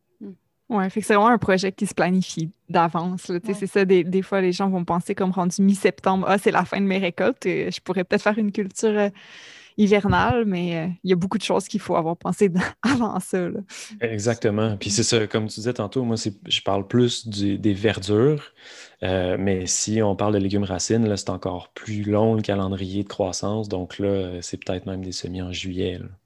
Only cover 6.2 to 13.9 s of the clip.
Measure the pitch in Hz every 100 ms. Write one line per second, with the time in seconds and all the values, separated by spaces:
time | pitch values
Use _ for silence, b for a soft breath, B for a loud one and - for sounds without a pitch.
6.2 | 180 196 220 180 180 196 196 190 180 -
7.2 | 196 262 185 160 170 - - 185 180 208
8.2 | 208 214 208 208 196 - 220 208 202 196
9.2 | B B B B B - 208 208 196 180
10.2 | 214 247 214 180 175 165 165 175 180 180
11.2 | 190 214 - 185 - 220 - 175 160 175
12.2 | - 180 202 175 - - 220 269 220 185
13.2 | - 190 175 208 196 B B